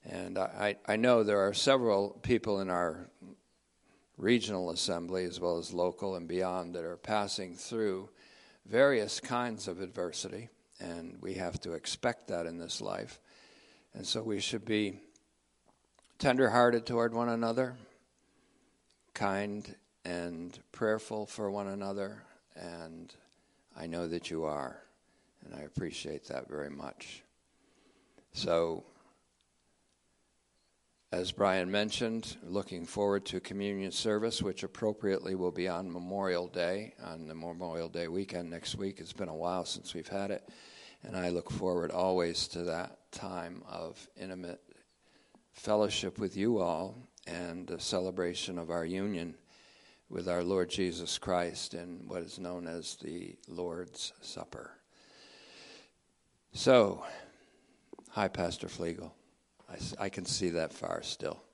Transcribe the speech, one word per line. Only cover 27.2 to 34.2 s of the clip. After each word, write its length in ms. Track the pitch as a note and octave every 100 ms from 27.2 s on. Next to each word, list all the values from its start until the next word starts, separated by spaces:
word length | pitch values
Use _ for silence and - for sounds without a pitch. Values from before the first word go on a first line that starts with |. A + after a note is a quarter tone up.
| - _ _ _ _ _ _ _ _ - _
So, 520 | - - E2+ E2+ E2 - - - _ _ _ _ _ _ _ _ _ _ _ _ _ _ _ _ _ _ _ _
as 220 | F2 F#2
Brian 360 | - G2+ F#2+ F#2
mentioned, 680 | G2+ G#2+ - A#2 A2+ A2 -
looking 420 | E2+ F#2+ F#2+ F2+ E2+
forward 400 | - G2+ G2+ F#2+
to 160 | F#2
communion 500 | - G2+ G2+ G2 F#2+
service, 500 | - A2+ G#2+